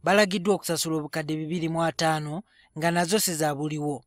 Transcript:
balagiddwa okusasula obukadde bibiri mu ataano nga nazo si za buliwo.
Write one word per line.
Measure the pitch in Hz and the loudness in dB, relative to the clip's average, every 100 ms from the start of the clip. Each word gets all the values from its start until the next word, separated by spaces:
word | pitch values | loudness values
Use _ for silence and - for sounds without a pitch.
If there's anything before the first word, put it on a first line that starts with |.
balagiddwa | 165 202 208 196 180 185 | 4 4 4 2 0 0
okusasula | - 165 165 160 | 0 -2 0 -2
obukadde | 151 160 151 156 | -2 -6 -4 -4
bibiri | 156 175 160 | -2 -2 -2
mu | 165 | 0
ataano | 165 - 165 156 151 156 - _ _ - | -2 0 0 0 -4 -8 -10 _ _ -2
nga | 165 | 0
nazo | 170 175 214 | 2 2 2
si | - 160 | 0 0
za | 156 143 | 0 0
buliwo. | 151 151 147 139 | -2 -2 -2 -4